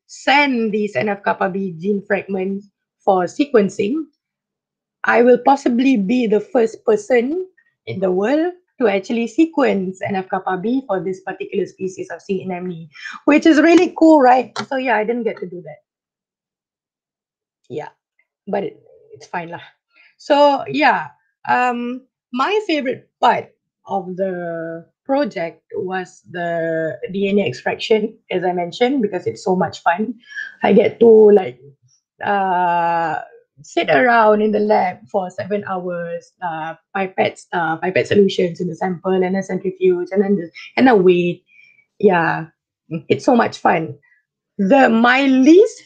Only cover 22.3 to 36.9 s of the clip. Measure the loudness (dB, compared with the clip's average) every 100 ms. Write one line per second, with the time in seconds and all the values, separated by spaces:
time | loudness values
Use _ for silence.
22.3 | -4 -2 -2 -2 -4 -4 -8 _ -2 0
23.3 | 0 -4 _ _ _ -8 -8 -8 -6 -6
24.3 | -6 -8 -8 -10 -12 -18 _ -4 -2 -2
25.3 | -4 -8 -10 _ -10 -8 -8 -10 _ -16
26.3 | -8 -6 -4 -2 -2 -4 -6 -8 -4 0
27.3 | 0 0 -4 -6 -6 0 0 0 -8 -6
28.3 | -4 -2 -4 -6 -2 0 0 -2 -4 -6
29.3 | -6 -2 -2 -2 -2 -2 0 -4 -8 -14
30.3 | -14 -14 -2 4 4 4 4 6 8 8
31.3 | 6 2 -12 -20 _ _ _ _ -10 -4
32.3 | -2 0 0 0 0 0 -2 -4 -6 -10
33.3 | -20 _ _ -8 -4 0 2 4 4 4
34.3 | 4 2 0 2 2 0 -6 -8 -6 -6
35.3 | -10 -6 -6 -6 -8 -8 -8 -8 -10 -14
36.3 | -12 -10 -8 -10 -14 _